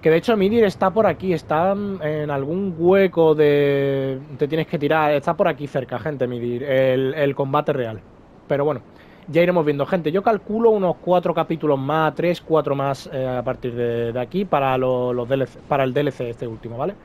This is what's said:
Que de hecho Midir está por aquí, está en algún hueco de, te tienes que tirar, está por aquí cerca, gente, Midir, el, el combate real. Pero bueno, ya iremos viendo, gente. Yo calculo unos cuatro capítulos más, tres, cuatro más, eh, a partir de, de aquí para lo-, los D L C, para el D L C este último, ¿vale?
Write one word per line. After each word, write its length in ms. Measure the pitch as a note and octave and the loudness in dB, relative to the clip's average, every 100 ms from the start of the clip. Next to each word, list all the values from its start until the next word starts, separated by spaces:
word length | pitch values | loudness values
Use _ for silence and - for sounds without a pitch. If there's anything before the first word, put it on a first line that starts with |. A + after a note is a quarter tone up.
| E3 | 4
Que 60 | |
de 60 | D#3+ | 2
hecho 200 | E3+ A3+ | 2 2
Midir 260 | F#3+ A#3 | 2 4
está 280 | G#3 - F#3+ | 2 2 0
por 160 | F#3 G#3 | 2 2
aquí, 260 | D#3 F#3 | 0 -2
está 380 | E3 - D#3 F3+ | -4 0 0 2
en 580 | G3 G3+ F#3+ D3+ D3+ D3+ | 0 -4 -6 -4 -4 -4
algún 460 | C#3+ C#3 F3 G3+ D#3+ | -4 -4 -4 -4 0
hueco 560 | F3 G3 F#3+ F3 D#3+ | 4 4 4 4 4
de, 880 | D3+ D3 D3 C#3+ C#3 C#3 C3+ C3+ C3 D3 C3+ | 6 4 4 4 2 0 0 -2 -6 -10 -4
te 100 | D3 | -2
tienes 200 | D#3+ D#3 | -2 -2
que 100 | D#3+ | -2
tirar, 340 | D3 D#3 D3+ | 0 2 2
está 220 | D3 D3+ E3 | 2 0 0
por 120 | F#3+ | 0
aquí 180 | C#3 C#3+ | 0 -4
cerca, 320 | C#3+ B2 A#2+ | -6 -6 -6
gente, 300 | C3 C#3+ B2 | -6 -4 -4
Midir, 340 | B2 A#2+ A#2+ | -2 -4 -4
el, 540 | C#3 C3 C3 B2+ C3 D#3 | 0 2 4 2 0 0
el 180 | C#3+ | -2
combate 400 | C3+ C#3 C#3+ D3 | 0 0 0 0
real. 280 | C#3+ A#2 A2 - - - - - | -2 -2 -8 -14 -20 -20 -20 -4
Pero 160 | C#3 C#3+ | 0 0
bueno, 160 | A#2+ - - - - - | -2 -8 -20 -20 -20 -2
ya 140 | D#3 | 2
iremos 240 | E3+ F3+ D3 | 4 2 2
viendo, 180 | C#3+ C#3 | 0 0
gente. 240 | F#3+ D#3 | -2 0
Yo 100 | F3 | 0
calculo 480 | G3+ G#3 - G#3+ A3+ | 0 -2 -2 0 2
unos 280 | G#3+ F#3 D#3 | 4 0 -2
cuatro 320 | - F3+ F3 | 0 0 2
capítulos 460 | E3+ D#3+ E3 D3+ C#3 | -2 -2 -2 0 0
más, 340 | C3+ D#3 D#3 | 0 0 0
tres, 260 | C3+ E3 E3+ | 0 -2 -2
cuatro 360 | - D#3+ C#3+ C#3 | 0 0 2 -2
más, 340 | C#3 C3+ - | -2 -4 -8
eh, 160 | C3+ C3 | -6 -4
a 140 | B2+ | -4
partir 320 | B2 B2 C3 | -4 -6 -6
de, 380 | A#2+ A#2+ A#2 A#2 | -4 -2 -2 -4
de 80 | A#2+ | -4
aquí 260 | A#2+ F3+ G3 | -4 -4 -2
para 320 | D3+ C3+ C3 | 0 2 0
lo-, 340 | B2+ B2+ B2 | 0 0 0
los 160 | B2 A#2+ | -2 -2
D 60 | |
L 140 | C#3 B2+ | -2 -2
C, 120 | - - | -6 -4
para 160 | C#3 | 0
el 80 | C3+ | 0
D 100 | B2+ | 0
L 100 | C#3+ | -2
C 180 | - A#2+ | -2 -8
este 160 | A#2 B2 | -6 -10
último, 320 | A2 A2+ A#2 | -10 -12 -6
¿vale? 160 | D#3 G#3 | -6 -8